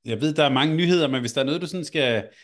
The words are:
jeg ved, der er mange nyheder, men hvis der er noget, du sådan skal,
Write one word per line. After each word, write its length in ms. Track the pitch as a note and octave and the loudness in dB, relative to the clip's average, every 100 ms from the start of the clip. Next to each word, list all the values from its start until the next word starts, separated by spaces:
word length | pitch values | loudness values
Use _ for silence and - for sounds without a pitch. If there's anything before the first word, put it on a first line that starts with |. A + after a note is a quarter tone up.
jeg 160 | A2+ A2+ | -8 -2
ved, 140 | D3+ | -2
der 100 | D#3 | 2
er 140 | D3 C3 | 2 4
mange 180 | D3+ D#3+ | 2 2
nyheder, 320 | F3 F3+ D3 | 2 2 2
men 120 | C3 | 0
hvis 120 | A#2+ | -2
der 80 | C#3 | -2
er 40 | |
noget, 160 | C3+ E3 | -2 -2
du 20 | E3 | -6
sådan 240 | F#3 D3+ | -8 -6
skal, 360 | D#3+ C3 A2+ F#2+ - | -2 0 0 -4 -16